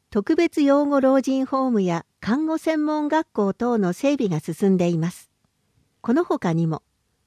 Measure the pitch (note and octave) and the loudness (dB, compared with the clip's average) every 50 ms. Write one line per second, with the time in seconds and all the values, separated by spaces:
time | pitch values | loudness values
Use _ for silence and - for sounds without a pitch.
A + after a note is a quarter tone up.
0 | _ _ - G#3+ G3+ - D#4+ D#4+ E4+ D#4+ - - D4 C#4 C#4 C#4+ D4 C#4+ C#4+ C#4 | _ _ -4 -4 0 0 -2 0 0 -2 0 0 2 4 4 4 2 2 2 2
1 | C4 C4 C4+ C4+ C4 - C4 C4+ C4 C4 - C4 C4 C4 A#3+ G#3+ F#3+ F3+ E3+ E3+ | 2 4 2 2 2 0 -2 -2 -2 -2 -2 -2 -2 0 0 0 0 0 -2 -4
2 | - _ _ _ - F#3 A3 C#4+ D#4+ D#4 D#4+ D#4+ - E4 D#4+ D#4 D4+ D4+ D4+ D4+ | -6 _ _ _ -4 -2 -2 0 0 -2 -2 -2 -2 -2 -2 0 0 -2 -2 -2
3 | D4+ D4 D4+ D#4 D#4+ - _ - G#3 G3 F#3+ - A#3 B3 A#3+ A3+ G3 F3 F3+ - | -2 0 0 -2 -2 -2 _ -2 -2 -2 0 -2 -2 -2 0 0 0 0 -2 0
4 | - C#4 D4 C#4 C4 G3+ F3 D3+ - - E3 - - G3 F#3+ F3+ F3 F3 F3 D#3+ | 0 0 0 2 0 -2 -2 -2 -4 -6 -6 0 2 2 2 2 2 0 0 0
5 | D#3+ E3+ - - - _ _ _ _ _ _ _ _ _ _ _ _ _ _ _ | -2 -4 -6 -10 -20 _ _ _ _ _ _ _ _ _ _ _ _ _ _ _
6 | - - A#3 D#4 F4 - - - - F#3 E3 E3 E3 D#3+ D#3 - - _ _ _ | -4 0 0 0 2 0 -2 -2 -2 -2 0 0 0 -2 -2 -6 -8 _ _ _
7 | _ _ _ _ _ | _ _ _ _ _